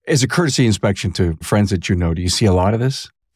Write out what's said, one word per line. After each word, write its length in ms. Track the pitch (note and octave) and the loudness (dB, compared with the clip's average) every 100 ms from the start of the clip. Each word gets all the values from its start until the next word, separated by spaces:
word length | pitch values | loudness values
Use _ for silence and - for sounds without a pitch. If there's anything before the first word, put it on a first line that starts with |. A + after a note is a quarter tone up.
| - | -2
as 160 | C#3+ | 0
a 60 | B2+ | 0
courtesy 380 | - E3 - A#2+ | 0 0 2 2
inspection 460 | G2+ G#2+ G2 F#2+ | 2 -2 -2 -4
to 260 | - F2 D#2+ | -2 -2 -4
friends 280 | - G#2 G2+ | -2 0 2
that 180 | F#2 - | 0 -2
you 60 | |
know, 180 | F2+ E2+ | 0 0
do 80 | E2 | -2
you 80 | F2+ | -2
see 160 | - | 0
a 80 | G#2+ | 2
lot 220 | F2+ F#2+ | 4 2
of 60 | A2+ | 0
this? 280 | C3 C3 - _ _ | -2 -4 -12 _ _